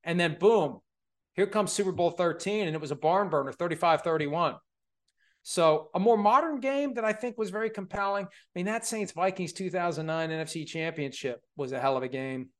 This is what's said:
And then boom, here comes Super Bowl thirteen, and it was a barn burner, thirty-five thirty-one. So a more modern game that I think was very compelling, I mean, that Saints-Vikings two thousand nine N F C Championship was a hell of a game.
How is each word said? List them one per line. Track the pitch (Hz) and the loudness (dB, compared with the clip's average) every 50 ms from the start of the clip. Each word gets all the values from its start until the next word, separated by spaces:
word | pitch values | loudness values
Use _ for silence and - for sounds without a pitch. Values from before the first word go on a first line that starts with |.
| _ | _
And | 170 170 180 | 0 0 2
then | 170 165 147 - | 2 0 0 4
boom, | 170 214 233 208 160 139 - - _ _ _ _ _ _ _ _ _ _ _ | 4 6 6 6 2 0 -4 -8 _ _ _ _ _ _ _ _ _ _ _
here | - 196 | -2 -2
comes | 190 - 214 202 - | 2 2 0 0 0
Super | - - 202 190 | 0 0 0 0
Bowl | 165 170 175 170 | 2 2 0 0
thirteen, | 170 - 180 170 156 170 - 190 208 214 202 | 2 2 0 0 0 0 -4 -2 -2 0 -2
and | 160 156 | -2 -4
it | 160 | -4
was | 151 135 | -4 -6
a | 147 | -6
barn | 139 - 156 180 196 208 180 | 0 2 2 4 4 2 2
burner, | 151 143 139 135 | 0 0 0 -2
thirty-five | 123 - 175 170 160 151 - 170 160 151 | -4 -4 -4 -4 -2 2 4 4 4 4
thirty-one. | - 170 160 156 151 143 147 170 170 143 - - _ _ _ _ _ _ _ _ _ _ _ _ _ _ _ _ | 2 0 0 0 0 -2 0 0 0 0 -2 -6 _ _ _ _ _ _ _ _ _ _ _ _ _ _ _ _
So | _ - - 185 165 160 151 156 - - - | _ -6 0 4 6 6 6 4 0 -4 -2
a | 180 | 2
more | 190 233 233 214 | 4 6 4 6
modern | 208 208 233 277 330 330 302 262 | 6 6 6 6 4 2 -4 -4
game | 220 269 277 277 285 277 240 | -2 -2 0 0 -2 -2 -2
that | 233 220 | -2 0
I | 214 | -2
think | 214 214 - 247 214 - | -2 -2 -4 -8 -4 -4
was | 220 190 | -6 -4
very | 185 214 226 220 | -4 -4 -4 -4
compelling, | 220 208 190 - - 202 196 196 202 202 196 | -4 -8 -10 -8 -4 -2 -2 0 0 -2 -4
I | 190 - - _ _ _ | -6 -12 -20 _ _ _
mean, | 180 180 | -4 -2
that | 208 220 226 226 | -2 -2 -2 -4
Saints-Vikings | - 226 214 202 - - 165 180 190 185 185 180 156 | -4 -4 -4 -4 -6 -2 0 0 0 0 -2 -6 -6
two | - - 190 185 | -6 -6 -6 -4
thousand | 170 180 175 175 156 151 160 | -2 0 -2 0 -2 -2 -4
nine | 160 160 160 160 160 | -2 -2 -2 -2 -2
N | 160 160 | -2 -4
F | 160 156 | -6 -6
C | - 165 151 | -6 -8 -8
Championship | 151 - 165 160 165 165 160 143 135 131 - - 131 120 - _ _ _ | -8 -6 -4 -4 -4 -4 -4 -6 -6 -6 -6 -6 -6 -6 -6 _ _ _
was | - 139 127 | -8 -8 -6
a | 131 127 | -6 -2
hell | 127 139 131 | 0 0 0
of | 131 | 0
a | 131 127 | -2 -4
game. | 127 131 131 135 131 131 127 131 _ | -6 -6 -6 -6 -6 -8 -10 -12 _